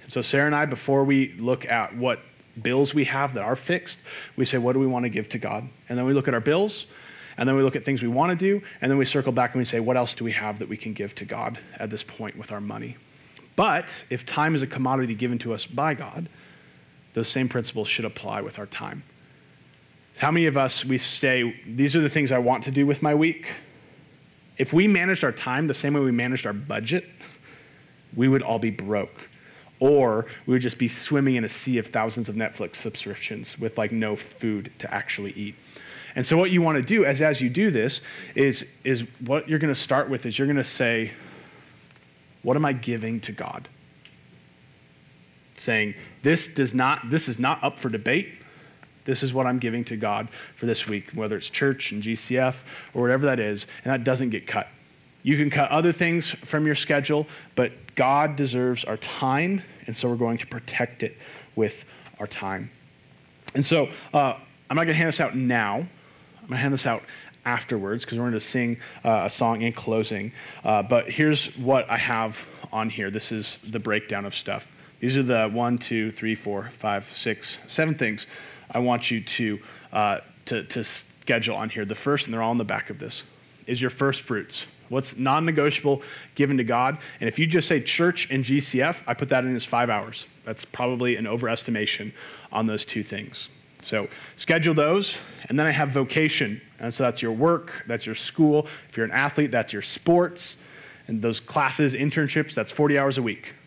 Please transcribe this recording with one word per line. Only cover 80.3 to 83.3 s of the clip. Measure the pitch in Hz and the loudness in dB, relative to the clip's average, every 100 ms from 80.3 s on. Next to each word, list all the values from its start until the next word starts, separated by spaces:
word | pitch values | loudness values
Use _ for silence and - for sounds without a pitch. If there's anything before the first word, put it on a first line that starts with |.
| - - | -14 -6
to, | 117 | -6
to | - 123 | -4 -6
schedule | 110 - - - - 120 104 104 | -4 -6 -8 -8 -2 0 0 -4
on | 113 | -4
here. | 117 104 | -6 -6
The | 107 | -4
first, | 139 143 117 | 0 0 0
and | |
they're | 113 | -2
all | 113 | 0
in | 120 | 0
the | |
back | 107 107 - | 0 -4 -6
of | 123 | -10
this, | - - - | -10 -10 -14